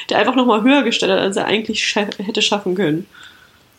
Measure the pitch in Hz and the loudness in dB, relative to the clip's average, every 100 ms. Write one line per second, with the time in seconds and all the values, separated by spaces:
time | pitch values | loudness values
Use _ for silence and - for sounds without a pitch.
0 | - - 214 254 247 220 240 285 233 226 | -2 0 2 2 2 4 4 4 2 0
1 | 185 190 196 202 - 208 214 214 - 214 | 0 0 0 -2 0 -2 -2 -4 -2 -2
2 | 202 - 196 226 202 208 196 185 165 160 | -4 -6 -6 -2 0 -2 -2 -2 0 -2
3 | - - - - - _ _ | -6 -18 -20 -20 -20 _ _